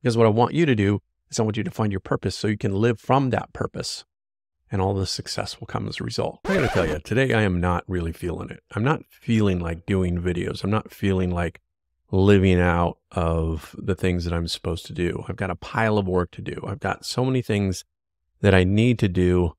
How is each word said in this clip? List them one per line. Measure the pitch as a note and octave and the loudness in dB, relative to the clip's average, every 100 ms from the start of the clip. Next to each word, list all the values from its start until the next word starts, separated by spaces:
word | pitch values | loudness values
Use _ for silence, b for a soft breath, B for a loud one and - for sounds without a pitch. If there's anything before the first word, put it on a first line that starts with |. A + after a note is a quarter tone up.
Because | B2+ A2+ | 0 4
what | A2+ | 4
I | |
want | G#2+ C3 | 6 2
you | D3 E3 | 4 2
to | |
do | A2 G2+ G2+ _ _ _ | 4 2 0 _ _ _
is | - | -2
I | |
want | A2 G#2+ | -2 -2
you | |
to | - | -4
find | - G#2+ | -2 -2
your | F#2+ | -2
purpose | - - G2+ | -4 -4 -2
so | - G#2 | -2 -2
you | G#2+ | -2
can | A2 | -2
live | G2 A#2 A2+ | 2 0 0
from | - C3 C3+ | 0 0 2
that | A2 - | -2 -4
purpose, | - - - - - - _ _ _ _ _ _ | -8 -8 -6 -10 -12 -16 _ _ _ _ _ _
and | G2 | -2
all | F#2+ | 0
the | G2 F#2+ | 0 -4
success | - - - G2 - | -6 -8 -8 -8 -10
will | - | -10
come | - A2 | -8 -6
as | - | -8
a | |
result. | - A#2 - - | -6 -4 -6 -6
I | - | -4
gotta | F#3+ - | 0 0
tell | - E2 | 0 -2
you, | D2+ | -4
today | - A2+ C3+ | -2 -2 2
I | A2+ | 2
am | G#2 F2 | 2 0
not | F2 F2 - | 0 -2 -2
really | F#2 E2 | -4 -4
feeling | E2 F2 D#2+ - | -6 -8 -8 -10
it. | - _ | -14 _
I'm | - | -2
not | A#2+ D#3+ - | -2 -2 -6
feeling | _ - A2+ G#2 F2+ | _ 0 2 2 0
like | E2+ E2+ - | -4 -8 -2
doing | G2 F2+ F2 | 0 0 0
videos. | F2+ F2+ F#2+ F#2 | -2 -4 -4 -6
I'm | F#2+ | -2
not | G#2+ - | -2 -4
feeling | - G2+ F#2 F2+ | -4 0 0 0
like | F2 E2+ - _ _ _ _ _ | -2 -4 -6 _ _ _ _ _
living | F#2+ G2 G2+ F#2+ F2+ | 4 6 8 6 4
out | F2 F2 E2+ - _ | 4 2 0 -4 _
of | - E2 E2 E2 D#2+ - - | -2 0 0 -2 -4 -10 -10
the | - | -6
things | F#2 F#2 F2+ | -2 0 -2
that | E2+ | -2
I'm | E2+ E2+ | -4 -4
supposed | - E2 E2 - | -6 -6 -6 -8
to | |
do. | D#2 E2+ - - | -4 -4 -4 -8
I've | F#2+ | -6
got | F#2+ | -6
a | |
pile | F2 - A2 A2 G#2+ | -6 -6 0 2 2
of | F#2+ | 2
work | F2+ F2 | 0 -2
to | - | -6
do. | G#2 - - | -10 -10 -10
I've | G2+ | -6
got | G2 - | -6 -6
so | - - | -6 -2
many | C3 C3 | 0 -2
things | - G#2 G2 F2+ - _ _ _ _ _ | 0 0 0 -4 -10 _ _ _ _ _
that | G#2 | 4
I | F#2+ | 6
need | F#2 G#2 A#2+ A#2 | 4 4 2 2
to | G#2 | 0
do | F2+ F2+ F2+ F2 | 2 4 4 2